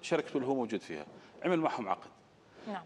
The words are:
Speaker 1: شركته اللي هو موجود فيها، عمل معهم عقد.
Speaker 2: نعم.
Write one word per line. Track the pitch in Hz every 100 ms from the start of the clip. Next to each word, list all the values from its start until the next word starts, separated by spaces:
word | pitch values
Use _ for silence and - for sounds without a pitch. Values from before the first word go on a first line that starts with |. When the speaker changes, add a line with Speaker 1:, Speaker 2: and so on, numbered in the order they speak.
Speaker 1:
شركته | - 165 - 147
اللي | 127
هو | 135
موجود | 113 104
فيها، | - 78 76 - - - 175
عمل | 175
معهم | 156 - 101
عقد. | 90 - - - - - - -
Speaker 2:
نعم. | 196